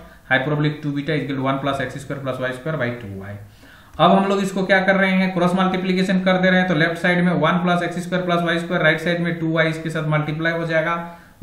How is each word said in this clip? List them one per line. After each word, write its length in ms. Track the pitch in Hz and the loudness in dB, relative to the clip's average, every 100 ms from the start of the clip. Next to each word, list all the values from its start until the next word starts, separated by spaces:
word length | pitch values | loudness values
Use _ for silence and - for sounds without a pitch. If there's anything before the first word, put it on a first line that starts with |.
| - - - | -18 -12 -2
hyperbolic 500 | 131 135 147 151 147 | 0 0 0 -2 -2
टू 80 | 147 | -6
beta 260 | 143 139 147 | -6 -2 -4
is 60 | |
equal 160 | 135 135 | -2 -4
to 60 | 131 | -2
one 180 | 139 | -2
plus 180 | 139 135 | -2 -4
एक्स 160 | 127 143 | -4 -8
स्क्वायर 260 | - 139 | -10 -8
plus 180 | 131 123 | -6 -4
वाई 100 | 127 | -6
स्क्वायर 240 | 127 156 151 | -6 -6 -4
by 120 | 120 120 | -4 -6
टू 180 | 101 95 | -10 -12
वाई। 140 | 98 101 - - - - - - | -12 -14 -16 -20 -20 -20 -8 2
अब 120 | 175 | 4
हम 140 | 196 196 | 4 2
लोग 160 | 196 | 0
इसको 220 | 190 202 180 | 0 -2 2
क्या 140 | 190 | 2
कर 140 | 190 190 | 4 2
रहे 160 | 190 | 2
हैं, 220 | 185 185 | 2 2
Cross 200 | 175 180 190 | 2 2 2
multiplication 640 | 180 180 185 180 190 185 | 0 0 0 0 2 2
कर 160 | 190 180 | 2 2
दे 120 | 185 | 4
रहे 100 | 185 | 4
हैं, 80 | 185 | 2
तो 80 | 156 | 2
left 220 | 170 165 | 2 0
side 260 | 180 175 | 0 2
में 80 | 175 | 2
one 240 | 156 156 180 | 2 2 2
plus 180 | 175 175 | 2 0
x 140 | 170 180 | 0 -4
square 260 | 175 180 175 | -4 -2 0
plus 180 | 170 170 | 0 2
वाई 140 | 170 | 0
square, 240 | 170 175 | 0 2
right 160 | 156 160 | 2 2
side 200 | 175 170 | 0 0
में 120 | 170 165 | -2 -2
टू 120 | 160 | 0
वाई 160 | 160 160 | 2 2
इसके 200 | 156 160 | 0 -4
साथ 180 | 156 151 | -4 0
multiply 440 | 151 147 156 165 | 0 0 -2 -2
हो 120 | 170 165 | -2 0
जाएगा, 300 | 160 165 170 170 - - - | 0 0 -2 -6 -14 -20 -10